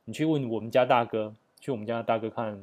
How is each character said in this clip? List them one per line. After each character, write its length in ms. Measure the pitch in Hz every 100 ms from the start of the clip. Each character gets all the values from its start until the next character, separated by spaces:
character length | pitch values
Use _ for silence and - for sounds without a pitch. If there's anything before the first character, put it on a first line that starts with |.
你 80 | -
去 140 | 110 156
问 240 | 151 123
我 80 | 110
们 100 | 113
家 160 | 127
大 200 | 127 127
哥， 280 | 113 110 107 110 _ _
去 100 | -
我 60 | 117
们 100 | 107
家 160 | 117
大 160 | 113 113
哥 100 | 113
看 320 | 117 110 101